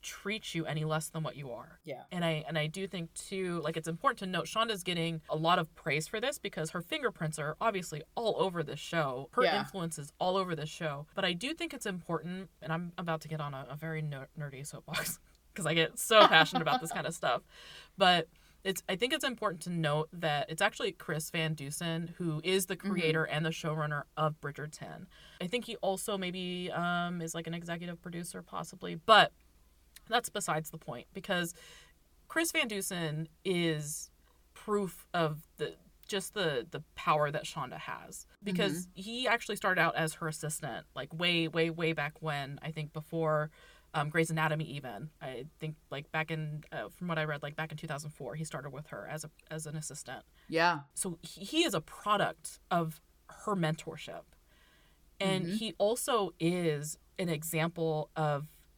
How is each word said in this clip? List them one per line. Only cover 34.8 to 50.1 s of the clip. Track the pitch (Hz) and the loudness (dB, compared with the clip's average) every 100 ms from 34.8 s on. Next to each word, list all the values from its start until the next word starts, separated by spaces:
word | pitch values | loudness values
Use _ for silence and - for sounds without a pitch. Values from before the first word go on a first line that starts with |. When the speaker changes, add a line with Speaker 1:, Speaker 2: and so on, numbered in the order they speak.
| 190 - - | 0 -6 -4
Speaker 1:
of | 175 160 151 - - | 2 2 0 -10 -6
the, | 151 - - _ - | -6 -6 -20 _ -4
just | 196 190 | -4 -4
the, | 208 175 135 110 | -2 0 0 -2
the | 143 151 - | -10 -10 -6
power | - 156 147 | 2 4 4
that | 151 - | 0 -6
Shonda | - 127 - | -6 -6 -8
has. | - - - - - - | -8 -10 -12 -16 -18 -12
Because | 202 180 202 160 180 | -4 2 2 0 -6
Speaker 2:
Mm-hmm. | - | -10
Speaker 1:
he | 196 240 254 | -8 -2 2
actually | 233 - 208 | 2 0 -2
started | 208 180 | 2 4
out | 165 - | 4 4
as | 160 - | 0 -2
her | 165 | -6
assistant, | 151 151 - 143 107 - - | -4 -6 -4 -6 -6 -8 -10
like, | 135 | -8
way, | 160 175 170 160 | 0 4 4 2
way, | 160 165 | 2 2
way | 165 160 | 2 0
back | 156 147 - | 0 -2 -4
when, | 156 143 139 143 | -4 -2 -4 -8
I | 160 | -8
think | 156 151 | -6 -6
before, | - 151 165 160 151 151 - - - _ | -8 -6 0 2 2 0 -6 -20 -20 _
um, | 160 151 | -2 0
Grey's | 165 165 | 2 2
Anatomy | 160 156 156 160 | 4 2 2 -2
even. | 139 131 101 151 _ | -6 -8 -8 -10 _
I | 147 123 151 _ | -8 -8 -10 _
think, | 156 156 _ | -8 -8 _
like, | 139 147 | -8 -4
back | 160 156 | -4 -2
in, | 160 156 151 - | -2 -4 -6 -8
uh, | 151 113 | -8 -8
from | - 180 | -6 -2
what | 160 | 0
I | 156 | 0
read, | 147 | -2
like, | 143 147 | -4 -6
back | 156 | -6
in | 151 | -6
two | 160 | -6
thousand | 139 151 | -8 -8
four, | - 131 | -10 -8
he | 151 156 | -6 -6
started | 151 143 | -6 -8
with | 139 151 | -10 -10
her | - - | -10 -8
as | 156 156 | -8 -10
a, | _ - | _ -10
as | 160 156 | -8 -6
an | 156 | -6
assistant. | 151 147 - | -8 -10 -8